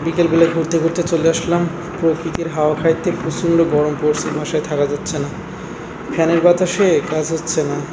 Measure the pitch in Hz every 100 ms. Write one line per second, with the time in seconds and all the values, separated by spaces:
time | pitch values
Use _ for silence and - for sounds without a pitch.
0 | 165 160 165 165 165 165 156 170 160 170
1 | 160 165 160 160 - 175 175 - - -
2 | 165 156 165 151 165 151 151 151 165 156
3 | 180 - 143 143 170 170 165 147 151 147
4 | 151 143 156 147 147 156 - 147 143 143
5 | - 151 143 - - - - - - -
6 | - 165 165 170 170 175 185 - 190 156
7 | - 156 147 160 - 160 143 143 143